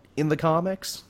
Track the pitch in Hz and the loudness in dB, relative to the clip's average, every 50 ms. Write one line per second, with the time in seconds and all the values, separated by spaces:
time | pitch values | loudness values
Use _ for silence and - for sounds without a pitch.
0 | _ - - - 151 156 151 151 - 165 160 165 175 190 190 190 - - - - | _ -10 -4 0 0 2 2 2 2 2 2 2 2 0 -4 -6 -8 -10 -10 -10
1 | - - | -12 -20